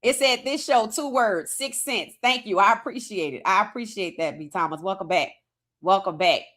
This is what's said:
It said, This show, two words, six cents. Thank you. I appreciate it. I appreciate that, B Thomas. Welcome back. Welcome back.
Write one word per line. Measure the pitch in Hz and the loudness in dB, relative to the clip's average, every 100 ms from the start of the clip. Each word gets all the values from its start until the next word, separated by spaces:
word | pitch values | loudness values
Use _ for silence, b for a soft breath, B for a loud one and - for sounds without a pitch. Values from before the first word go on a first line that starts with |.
It | 226 269 | 2 2
said, | 269 247 | 2 2
This | 262 285 | -2 -4
show, | - 262 220 | 2 2 2
two | - 294 | -4 -2
words, | 254 226 180 156 | 2 2 0 -4
six | - 269 - | -8 -6 -6
cents. | - 233 156 - | -4 -4 -4 -2
Thank | 247 254 214 | 0 0 0
you. | 185 | 4
I | 196 | 4
appreciate | 226 262 - - 196 151 | 4 -2 -10 -8 -6 -6
it. | 131 | -4
I | - 190 | 0 2
appreciate | 214 247 226 - 175 - | 2 -4 -10 -6 -6 -4
that, | 160 143 | -4 -4
B | 147 | -8
Thomas. | 185 139 151 | -2 -2 -2
Welcome | 180 190 170 | -6 -6 0
back. | 160 139 - _ _ _ _ | 0 0 -8 _ _ _ _
Welcome | 165 190 190 156 | 2 2 2 2
back. | 175 143 - | 2 2 0